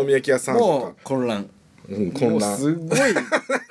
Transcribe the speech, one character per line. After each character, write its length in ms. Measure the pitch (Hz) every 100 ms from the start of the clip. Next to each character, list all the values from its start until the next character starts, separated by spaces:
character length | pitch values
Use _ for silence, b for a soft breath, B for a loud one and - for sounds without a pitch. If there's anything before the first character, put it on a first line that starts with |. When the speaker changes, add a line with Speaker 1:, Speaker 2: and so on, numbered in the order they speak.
Speaker 1:
み 80 | 139
焼 100 | 135
き 80 | 139
屋 80 | 127
さ 160 | -
ん 20 | 226
と 40 |
か。 60 | 214
Speaker 2:
も 200 | 143 95
う 40 | -
混 240 | - 135 120
乱。 240 | 104 98 - _ _ -
Speaker 1:
う 120 | 98
ん、 120 | 95
混 260 | - - 110
乱。 120 | 104
Speaker 2:
も 40 |
う 40 | 101
す 120 | 147
ご 200 | 165 160
い 40 | -
Speaker 1:
<laughs> 80 | 269
な 100 | 208
ん 20 |
か 180 | 247 311 - 269 -